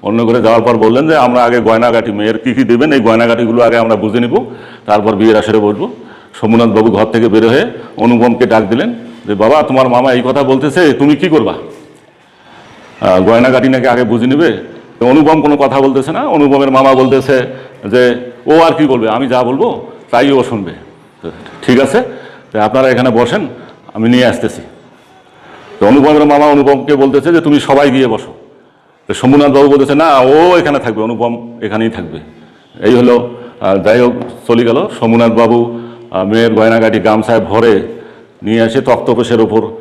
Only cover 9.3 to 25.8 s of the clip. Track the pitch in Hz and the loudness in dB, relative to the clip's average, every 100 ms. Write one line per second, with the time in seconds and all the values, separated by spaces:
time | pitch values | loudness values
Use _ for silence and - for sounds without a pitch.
9.3 | 104 107 151 147 131 127 123 131 123 123 | -2 2 2 2 0 2 2 0 0 0
10.3 | 117 123 135 147 147 160 120 143 143 180 | -2 0 0 0 2 2 2 0 0 0
11.3 | 151 101 82 - - - - _ _ _ | 0 0 -6 -14 -20 -20 -20 _ _ _
12.3 | _ _ - - - - - - 92 95 | _ _ -20 -20 -20 -20 -6 0 0 2
13.3 | 117 127 127 131 131 123 120 160 117 123 | 2 2 2 0 0 0 0 -2 -2 0
14.3 | 143 165 101 - - - - 120 143 151 | 0 0 -2 -12 -20 -20 -2 2 4 4
15.3 | 160 147 143 135 135 135 131 143 190 285 | 2 0 0 0 2 0 0 -4 -6 -2
16.3 | 156 143 139 139 131 135 131 131 135 131 | 0 2 2 2 2 2 2 2 0 0
17.3 | 131 120 - - - 107 123 123 120 - | -2 -2 -12 -20 -16 -2 0 2 -2 -10
18.3 | - - 160 - - 147 123 110 110 135 | -12 0 2 2 2 0 0 -2 -4 -2
19.3 | 127 123 135 226 139 - - - 120 139 | -2 -2 -2 -4 -4 -14 -20 -4 -2 2
20.3 | 135 120 110 90 - - - _ _ 85 | 0 0 -6 -10 -14 -20 -20 _ _ -18
21.3 | - - - - 127 135 220 247 - - | -16 -20 -10 0 0 2 -2 -4 -14 -20
22.3 | - - 110 107 131 131 123 127 113 120 | -20 -10 -4 -2 0 0 2 0 0 0
23.3 | 202 143 - - - - 107 113 123 123 | -2 -6 -12 -20 -20 -18 -4 0 2 0
24.3 | - 110 - - - - _ _ _ _ | -2 -8 -8 -20 -20 -20 _ _ _ _
25.3 | _ - - - - | _ -20 -20 -20 -2